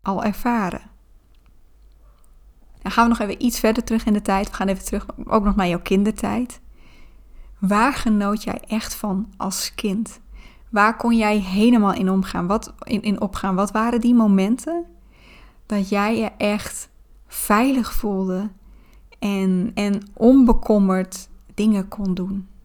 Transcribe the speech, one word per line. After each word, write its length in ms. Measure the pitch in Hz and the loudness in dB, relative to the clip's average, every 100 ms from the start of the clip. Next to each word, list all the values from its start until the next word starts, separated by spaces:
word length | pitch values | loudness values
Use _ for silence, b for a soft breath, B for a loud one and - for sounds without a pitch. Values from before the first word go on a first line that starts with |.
al 220 | - 196 | -4 -2
ervaren? 580 | 208 190 247 233 185 - - - _ - _ - _ - - - - - - _ - - - - - - | -2 -2 -2 -2 -2 -6 -14 -20 _ -20 _ -20 _ -20 -20 -20 -20 -20 -20 _ -20 -20 -20 -20 -20 -12
Dan 100 | 190 | -2
gaan 120 | 220 | 2
we 60 | 233 | 2
nog 100 | 233 | 2
even 260 | 208 - 240 | -2 -2 -2
iets 140 | - | 2
verder 240 | 220 220 | 0 0
terug 220 | - 226 226 | 0 -2 0
in 80 | |
de 80 | 208 | 0
tijd. 280 | 208 190 208 | 0 -2 -2
We 60 | - | -4
gaan 120 | 196 | -4
even 180 | 190 - | -4 -4
terug, 200 | 202 - - - | -8 -8 -12 -2
ook 180 | 220 | 0
nog 120 | 202 202 | 2 2
naar 120 | 180 | 0
jouw 140 | 175 | -2
kindertijd. 800 | - 190 202 214 202 214 247 - - b b b b b b b b - | 0 0 0 -2 -4 -4 -6 -10 -20 b b b b b b b b -6
Waar 340 | 190 208 247 | 0 2 2
genoot 500 | - 233 208 202 208 | 0 0 2 0 -2
jij 180 | - - - | -4 -8 -4
echt 280 | 214 - - | -6 -6 -8
van 380 | 214 190 220 - | -4 -4 -6 -6
als 380 | 190 185 - - | -6 -6 -8 -6
kind? 440 | 214 196 220 - - b b b b | -4 -4 -6 -10 -20 b b b b
Waar 260 | 214 208 220 | 2 2 2
kon 200 | 233 226 | 0 2
jij 200 | 208 214 | 2 0
helemaal 560 | 185 190 226 240 202 | 0 2 4 6 4
in 180 | - 185 | 2 0
omgaan? 360 | 190 185 - 175 | 0 -2 -4 -2
Wat, 260 | 214 - - | -4 -4 -16
in, 180 | - 202 | -6 -4
in 200 | 208 196 | -2 -2
opgaan? 340 | 202 - 196 185 | -4 -4 -2 -2
Wat 160 | 202 | -2
waren 300 | 214 233 240 | 0 0 0
die 120 | 233 | 4
momenten 720 | 247 214 196 190 262 - 339 339 - b b b b b b - | 4 6 4 2 0 -2 -6 -8 -16 b b b b b b -4
dat 240 | 202 190 | -4 0
jij 280 | 202 208 226 | 0 0 0
je 140 | 220 - | -2 -2
echt 520 | 208 208 - - - _ - - - | -2 -2 -6 -14 -16 _ -20 -20 -14
veilig 680 | - - 208 262 262 220 | -10 0 2 4 2 0
voelde 560 | - 208 190 190 185 208 - b b b b b - | -2 0 -2 -2 -4 -6 -10 b b b b b -8
en, 520 | 202 196 190 185 180 | -4 0 0 0 0
en 360 | - 202 196 - | -2 -2 -2 -6
onbekommerd 1160 | - 226 269 247 226 - 214 196 185 185 - - - - | 2 6 8 8 6 4 4 4 2 -2 -10 -18 -20 -14
dingen 340 | - 214 208 190 | -2 0 0 -2
kon 260 | - 196 | -6 -4
doen? 340 | 180 185 196 190 - | -4 -4 -6 -10 -20